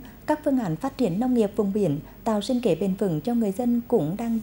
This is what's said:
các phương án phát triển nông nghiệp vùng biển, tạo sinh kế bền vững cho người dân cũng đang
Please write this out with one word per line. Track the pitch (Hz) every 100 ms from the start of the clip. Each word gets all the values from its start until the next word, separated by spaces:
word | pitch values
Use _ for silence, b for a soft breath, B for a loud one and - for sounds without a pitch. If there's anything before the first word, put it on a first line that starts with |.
| B B -
các | 302
phương | 302 262
án | 202 160
phát | 269 -
triển | 220 180
nông | 254
nghiệp | 247 202 220
vùng | 202
biển, | 208 190 143 B B
tạo | 226 214
sinh | 202 247
kế | 240
bền | 160 202
vững | 185 202 151
cho | 240
người | 240 214
dân | 190 247 240 233
cũng | 226 147 202
đang | 233 226